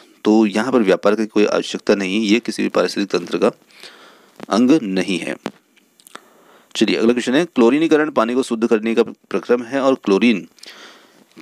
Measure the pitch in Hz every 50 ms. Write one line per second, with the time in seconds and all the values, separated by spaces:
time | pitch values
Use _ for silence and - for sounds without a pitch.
0 | - _ _ _ _ 107 107 110 113 104 95 107 113 131 131 127 110 92 90 85
1 | - 101 104 107 110 107 - 107 104 - - 87 87 - - 98 - - 107 101
2 | 98 90 92 107 113 101 104 120 - - 107 - 104 101 - - 90 90 - -
3 | 101 95 - 101 90 87 - 87 95 110 - - _ _ _ - - - - -
4 | - - - _ _ _ _ _ - - - 104 123 123 151 160 123 98 95 95
5 | 90 - 95 82 - - - - _ - - _ _ _ _ _ _ _ _ _
6 | _ - _ - - _ _ _ _ _ _ _ _ _ _ - 113 101 92 73
7 | 104 117 123 120 113 - 123 143 175 175 - - 117 117 131 147 160 165 156 147
8 | 151 151 131 131 113 113 123 127 127 - 120 113 110 117 117 110 104 113 113 113
9 | 113 - - - _ _ - 95 - - 120 123 120 110 131 139 131 135 135 123
10 | - 101 98 98 104 120 113 98 - - _ _ - - - - - - - -
11 | _ _ _ _ _ _ _ -